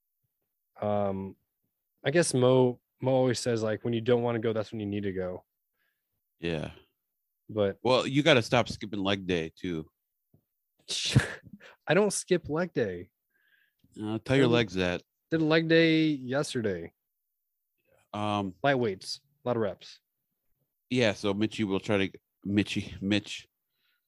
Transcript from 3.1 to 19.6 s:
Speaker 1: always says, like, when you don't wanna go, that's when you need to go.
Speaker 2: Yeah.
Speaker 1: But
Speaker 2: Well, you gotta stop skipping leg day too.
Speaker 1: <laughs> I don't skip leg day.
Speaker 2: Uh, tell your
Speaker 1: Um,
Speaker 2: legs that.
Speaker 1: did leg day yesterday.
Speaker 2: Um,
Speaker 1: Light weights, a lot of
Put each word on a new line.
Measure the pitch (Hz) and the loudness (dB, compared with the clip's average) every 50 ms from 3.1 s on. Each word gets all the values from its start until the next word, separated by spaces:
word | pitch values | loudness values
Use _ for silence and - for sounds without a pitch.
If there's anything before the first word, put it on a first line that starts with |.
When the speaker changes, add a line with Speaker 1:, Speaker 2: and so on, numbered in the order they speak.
Speaker 1:
always | 131 127 131 127 113 - | 2 2 2 2 0 0
says, | - 123 117 110 | -2 -2 -2 0
like, | 110 110 107 101 - | 0 -2 -2 -2 -2
when | 120 | -2
you | 117 113 | -2 0
don't | 113 123 120 120 | 2 2 2 2
wanna | 120 120 117 113 | 2 0 -2 0
go, | 113 113 | -2 -2
that's | 110 110 104 - | -2 -2 -4 -6
when | - 110 | -6 -8
you | 104 | -6
need | 101 101 104 | -4 -4 -4
to | 101 101 | -4 -4
go. | 90 92 90 90 92 - - _ _ _ _ _ _ _ _ _ _ _ _ _ _ _ _ _ _ _ | -4 -4 -6 -6 -8 -10 -14 _ _ _ _ _ _ _ _ _ _ _ _ _ _ _ _ _ _ _
Speaker 2:
Yeah. | 80 85 82 76 78 78 80 - - _ _ _ _ _ _ _ _ _ _ _ _ - | -4 -2 -2 -2 -4 -6 -10 -16 -20 _ _ _ _ _ _ _ _ _ _ _ _ -6
Speaker 1:
But | 107 107 101 98 98 - | -2 0 0 0 -2 -2
Speaker 2:
Well, | - 120 127 113 82 | 0 2 2 2 2
you | 127 135 143 | 2 0 2
gotta | 143 165 143 120 | 4 6 4 4
stop | 110 - 131 120 107 - | 4 2 2 2 2 0
skipping | - - 117 98 107 101 | -4 -10 -10 -8 -6 -2
leg | 95 98 101 98 92 | -2 0 -2 -2 -2
day | 87 90 82 80 80 - | -2 -2 -2 -2 -4 -8
too. | _ - 92 85 80 78 - _ _ _ _ _ _ _ _ _ _ _ _ _ _ _ _ _ _ _ - | _ -8 -6 -6 -6 -8 -10 _ _ _ _ _ _ _ _ _ _ _ _ _ _ _ _ _ _ _ -8
Speaker 1:
<laughs> | - - - - - - - - - - - - - - - - - _ _ | -6 -6 -2 0 2 2 0 0 -6 -14 -18 -20 -20 -20 -20 -20 -20 _ _
I | - 151 | 0 2
don't | 190 214 196 | 2 2 2
skip | - - - - 185 165 - - | -2 -4 -2 -2 -2 -2 -2 -4
leg | 147 160 185 170 | -4 -4 -4 -4
day. | - 147 113 95 90 87 90 - _ _ _ _ _ _ _ _ _ _ _ _ _ _ _ _ - 95 | -2 -2 -2 -2 -4 -8 -12 -16 _ _ _ _ _ _ _ _ _ _ _ _ _ _ _ _ -14 -10
Speaker 2:
Uh, | 107 107 110 110 - | -8 -6 -6 -6 -2
tell | - 131 | 0 2
your | 139 131 | 4 4
Speaker 1:
Um, | 120 | 4
Speaker 2:
legs | 120 120 117 92 90 | 4 2 2 0 -2
that. | 92 92 90 90 80 - _ _ _ _ - | -2 -2 0 -2 -4 -8 _ _ _ _ -4
Speaker 1:
did | 160 160 | -2 -2
leg | 160 151 160 165 165 160 | 0 2 2 2 2 4
day | 165 165 165 160 160 160 156 156 | 4 6 6 6 4 4 2 2
yesterday. | 151 131 127 123 131 143 151 - - 127 110 101 92 82 82 82 - _ _ _ _ _ _ _ _ _ _ _ _ _ _ _ _ _ _ _ _ _ _ _ | 0 -2 -4 -4 -2 -2 -2 -4 -4 -4 -2 -2 -4 -4 -8 -12 -14 _ _ _ _ _ _ _ _ _ _ _ _ _ _ _ _ _ _ _ _ _ _ _
Speaker 2:
Um, | - 104 107 104 104 104 101 95 87 _ | -8 -4 -2 -2 0 -2 -2 -4 -6 _
Speaker 1:
Light | - 139 139 | 0 0 2
weights, | 123 120 107 95 95 - - - - _ _ _ _ - | 2 0 -2 -4 -6 -10 -12 -14 -14 _ _ _ _ -4
a | 123 | -4
lot | 120 | -2
of | 117 | -2